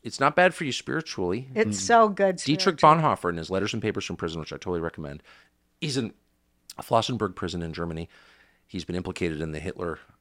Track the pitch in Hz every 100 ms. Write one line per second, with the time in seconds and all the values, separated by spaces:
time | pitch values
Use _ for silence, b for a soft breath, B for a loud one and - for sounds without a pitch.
0 | 110 - 139 - 180 - 151 117 - 147
1 | - - 90 104 131 131 220 202 190 233
2 | 214 196 196 180 - 151 196 156 156 165
3 | 151 98 87 85 80 95 104 113 107 101
4 | - 87 85 82 76 73 92 87 82 -
5 | 73 76 b b b _ _ - 156 131
6 | 208 - _ _ _ _ - - - 113
7 | - 117 101 - 90 87 82 80 85 82
8 | 85 b b b b b b - 80 87
9 | 92 - 87 76 80 78 82 - 87 76
10 | - _